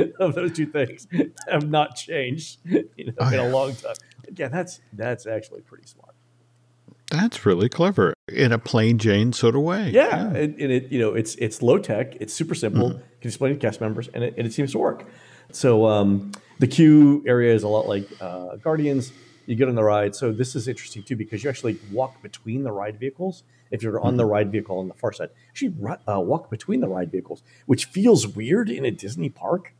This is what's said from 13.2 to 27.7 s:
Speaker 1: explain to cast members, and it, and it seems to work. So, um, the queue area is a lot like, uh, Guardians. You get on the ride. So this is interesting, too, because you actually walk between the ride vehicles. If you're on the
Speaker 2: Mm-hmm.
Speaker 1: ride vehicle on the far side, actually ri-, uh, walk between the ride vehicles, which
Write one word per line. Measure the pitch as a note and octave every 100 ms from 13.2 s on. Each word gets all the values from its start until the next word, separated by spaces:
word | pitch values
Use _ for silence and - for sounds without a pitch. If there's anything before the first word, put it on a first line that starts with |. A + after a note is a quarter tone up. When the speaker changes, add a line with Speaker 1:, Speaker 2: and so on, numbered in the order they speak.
| A#2
Speaker 1:
explain | - C#3
to | C#3+
cast | A2+ -
members, | A2 A2+ A#2
and | A#2+
it, | A#2+ -
and | A2+
it |
seems | D3 C#3
to | -
work. | - - - - - - -
So, | - C3 A2 A2
um, | G#2 G2+ G2+ G2+ - _ -
the | C#3+
queue | - D#3 D3+ C#3+ C#3+ B2+
area | B2 A#2+
is | A2
a | G#2
lot | G#2+ -
like, | G2+ G2 -
uh, | F#2 F2+ F2+ G#2
Guardians. | D#3+ D#3 D3 C3+ B2 - - _ -
You | A#2
get | C3
on |
the | A#2
ride. | G#2+ G#2 G#2
So | - A#2+
this | A2 B2+
is | B2+ A#2+
interesting, | A2 - G#2+
too, | - A2
because | G#2+ G#2
you | C3+
actually | A#2+ A#2 F#2+ G2+
walk | A2 B2+ -
between | - - A2 C3
the | C3
ride | G2+ G#2+ G#2+
vehicles. | C3+ E3 F#3 F3 _ _ _
If | G#2+
you're | A2+ G#2
on | - B2
the |
Speaker 2:
Mm-hmm. | G#2+
Speaker 1:
ride | G#2 G2+
vehicle | G#2 - F#2
on | F#2
the |
far | - A2
side, | - D#2 _ _
actually | - B3+ D3
ri-, | G#2+ F#3 -
uh, | G2
walk | F2+ E3 -
between | G#2+ - B2+
the | F#2+
ride | F#2 E2+
vehicles, | F#2 - - _ _
which | -